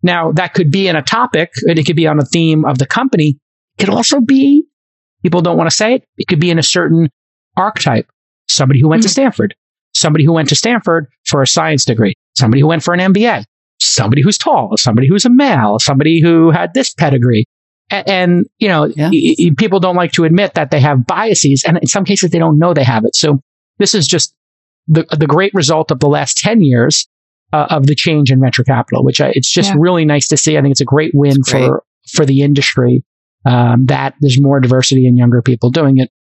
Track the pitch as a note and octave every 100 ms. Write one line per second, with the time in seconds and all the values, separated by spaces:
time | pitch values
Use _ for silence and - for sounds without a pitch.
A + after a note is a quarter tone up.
0 | F3+ F3 E3 D#3 F3+ - E3 F3 F#3+ D#3+
1 | C#3+ A3+ B3 D#3+ E3+ - E3 D#3+ D3 D#3+
2 | D#3+ D3+ C3+ E3+ E3 D#3 D3 C3 C3+ -
3 | C4 D#3 D3+ C#3 _ _ _ _ G3 G#3
4 | A3+ C#4+ A#3 C4+ C#4 C#4+ E4+ _ _ _
5 | _ _ - F3 F3 E3 E3 - G#3+ C4
6 | _ - - E3 F3 E3 - F3+ E3 E3
7 | D#3+ _ _ _ _ - G3 G#3 - A2+
8 | - _ _ _ - - C3+ C3+ D3+ D#3+
9 | G#3 - C4+ - G#3+ - _ _ _ -
10 | E3 D3+ D3 E3 D3 D3 A3 A#3+ - E3
11 | C#3+ _ - D3 B2+ - D#3+ D3 - A2+
12 | G#2 - _ - A#2+ B2+ D3+ D#3+ - F3
13 | F#3 F#3+ A#3 E3 G#2+ _ _ _ - -
14 | G#2 C3+ D3 G#3 - B3 A#2 G#2+ - A#2
15 | C3 G3 A#3+ B3 C#4 E3+ G#2+ G#2+ - C3+
16 | D3+ E3 E3+ E3 E3 D#3+ F3 G#3 C4 -
17 | D#3+ C3+ A#2+ A2 A2+ _ _ _ _ G3+
18 | - F#3+ F3+ F3 - _ G#3 E3+ D3+ -
19 | D#3 - - - F3 D3 A3 F#3+ F3+ F3+
20 | F3 - E3 E3+ G3+ - C#3+ D3+ C#3 C#3
21 | A#2+ F3 A3 F3 A#2+ C#3 - E3 - G3+
22 | F#3+ G3+ F3+ E3+ E3 D3+ E3+ E3 A#2+ A2+
23 | A2 - D#3 C#3+ _ _ _ _ G3 G#3+
24 | C#3 E3+ - _ _ _ _ _ - D#3
25 | D#3+ D3+ D3+ D3 G3 G3 C#3 D#3 D#3+ C3+
26 | C#3+ D3 C#3 - - A3+ D#3 B2 B2 D3+
27 | - _ _ _ _ D3+ D3+ D#3 C#3 D3
28 | - D3+ C3+ C3 C3 - B2+ B2+ - -
29 | C3 B2+ C#3+ - B2+ - G3 E3+ E3+ F3+
30 | D#3 D3 - D3 - D3+ C#3 C3+ C3+ C#3
31 | D#3 D3 C#3+ C#3 C3 C3 B2+ C3 _ _
32 | - - D3 C3+ C#3+ C#3 - - B2 B2+
33 | - _ _ _ - B2 A#2+ A#2+ C3 C#3
34 | C3+ - C#3+ B2+ C#3 C#3 B2+ C3 B2+ C3+
35 | B2+ B2 A#2+ B2 B2 A#2+ B2 C#3 D3 C3+
36 | B2+ _